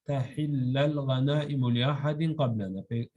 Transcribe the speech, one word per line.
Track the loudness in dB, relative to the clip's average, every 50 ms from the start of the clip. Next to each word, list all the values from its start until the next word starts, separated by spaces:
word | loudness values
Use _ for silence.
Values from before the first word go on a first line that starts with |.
| _ -4
تَحِلَّ | -2 -2 -2 -4 -4 -4 -2 0 0 0 0 2 2 2 2 2
الْغَنَائِمُ | 0 0 0 0 2 2 2 2 2 2 0 0 0 0 2 2 2
لِأَحَدٍ | 2 2 0 0 0 0 -2 0 0 0 0 0
قَبْلَنَا. | 0 0 0 0 -2 -4 -4 -6 -6 -6
Pe-, | -4 -4 -4 -4 -6 -6